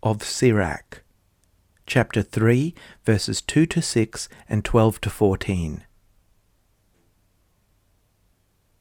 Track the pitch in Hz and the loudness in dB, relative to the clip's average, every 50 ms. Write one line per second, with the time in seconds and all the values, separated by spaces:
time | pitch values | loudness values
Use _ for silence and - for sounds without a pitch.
0 | - 110 107 104 - - - - - 120 110 104 92 78 73 - - _ - - | -4 -4 -4 -4 -6 -8 -4 2 2 4 4 4 0 -2 -4 -10 -12 _ -20 -20
1 | _ _ _ _ _ _ _ _ _ _ _ _ _ _ _ _ _ - - 127 | _ _ _ _ _ _ _ _ _ _ _ _ _ _ _ _ _ -2 0 0
2 | 110 - - 110 98 - - 107 110 113 120 127 147 175 - - - - - _ | 0 0 -2 -4 -4 -2 -2 0 2 4 4 2 0 -4 -8 -12 -20 -20 -20 _
3 | - - 107 95 - - 95 - - - - 151 165 160 - 170 - - - 117 | 0 0 0 0 0 -4 -6 -6 -6 -2 2 2 2 2 0 -4 -4 -2 0 -2
4 | 110 - - - - - - - - - 113 107 - - - 117 110 113 - - | -2 -2 -4 -14 -14 -14 -16 -20 -8 -4 -4 -4 -2 2 2 4 4 4 2 0
5 | - 98 - - 107 98 95 - - - 98 87 82 78 73 - - _ _ _ | -6 -6 -2 2 2 2 2 0 -2 -4 -4 -4 -4 -6 -8 -10 -14 _ _ _
6 | _ _ _ _ _ _ _ _ _ _ _ _ _ _ _ _ _ _ _ _ | _ _ _ _ _ _ _ _ _ _ _ _ _ _ _ _ _ _ _ _
7 | _ _ _ _ _ _ _ _ _ _ _ _ _ _ _ _ _ _ _ _ | _ _ _ _ _ _ _ _ _ _ _ _ _ _ _ _ _ _ _ _
8 | _ _ _ _ _ _ _ _ _ _ _ _ _ _ _ _ | _ _ _ _ _ _ _ _ _ _ _ _ _ _ _ _